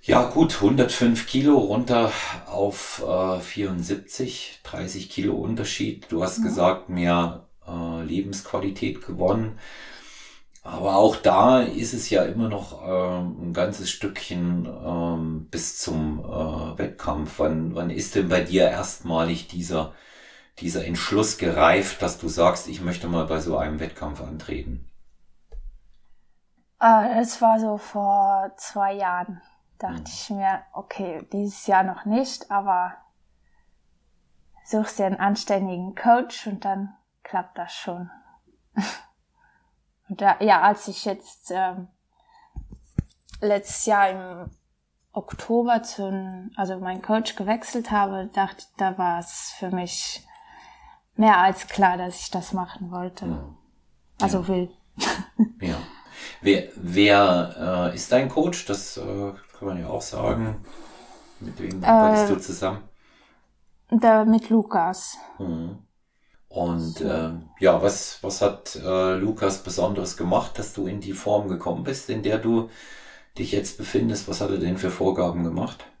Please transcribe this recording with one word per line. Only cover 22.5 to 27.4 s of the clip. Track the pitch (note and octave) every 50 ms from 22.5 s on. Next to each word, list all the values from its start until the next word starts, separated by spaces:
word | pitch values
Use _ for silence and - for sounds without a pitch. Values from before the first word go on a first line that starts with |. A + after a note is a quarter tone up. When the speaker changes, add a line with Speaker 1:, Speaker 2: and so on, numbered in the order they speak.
| F2 - -
Speaker 1:
ich | - - F2
möchte | F2+ F2 F2 - -
mal | F2 E2+ E2 D#2
bei | D#2+ D#2+ D#2
so | D#2+ E2+ D#2+
einem | - - D2+ D2+ D2+
Wettkampf | D#2 D#2+ - - D#2 D2 C#2+ -
antreten? | - D2+ D#2 D#2 - - - - B1+ - - - - - - - - - - _ _ _ - _ _ _ - - - - - - _ - - - _ _ - _ _ _ _ _ _ _ _ _ _ _ _ _
Speaker 2:
Äh, | - A3+ A3+ G#3+ G#3 G#3+ A#3 A3+
es | A#3 A#3 - -